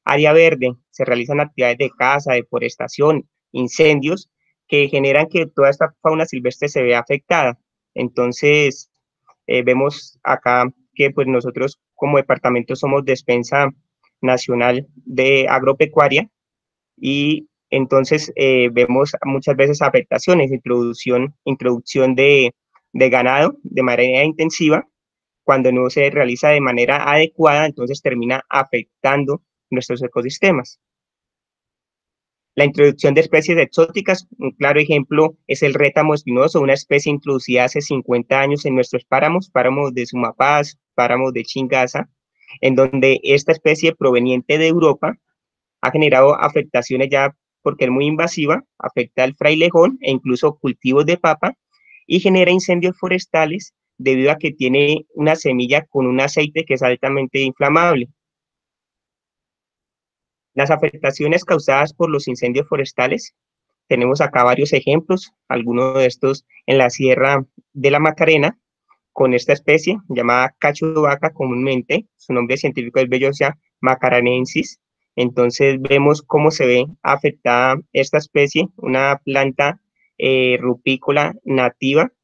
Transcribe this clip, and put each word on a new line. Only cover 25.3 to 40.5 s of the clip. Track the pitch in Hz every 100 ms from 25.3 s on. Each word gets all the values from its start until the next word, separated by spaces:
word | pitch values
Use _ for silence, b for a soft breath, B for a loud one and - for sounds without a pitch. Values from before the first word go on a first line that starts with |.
| _
cuando | - 135 127
no | 127 127
se | 147 139
realiza | 143 127 123 151
de | 147
manera | 131 120 120 143 143
adecuada, | 147 160 - 156 147 156
entonces | 139 123 139
termina | - 120 120 131 -
afectando | 135 135 120 - _ 135 139 135 143 _ _ -
nuestros | 127 - 123
ecosistemas. | 127 131 123 151 196 156 - - _ _ _ _ _ _ _ _ _ _ _ _ _ _ _ _ _
La | -
introducción | 143 147 147 139 147
de | 139
especies | - 160 156 165
exóticas, | 135 - 165 202 196 185 - -
un | -
claro | - 139 151
ejemplo | 143 147 131 151 156 - -
es | 139
el | 147
rétamo | 139 143 156 151
espinoso, | 147 127 120 151 165
una | 139
especie | 135 - 143 151
introducida | 147 143 135 - 123
hace | 123 147
cincuenta | 143 139 120 120 117 135
años | 139 143
en | 143 127
nuestros | 123 127
páramos, | - 135 151 180 185
páramos | 131 123 139 143
de | 127 120
Sumapaz, | 123 117 - 135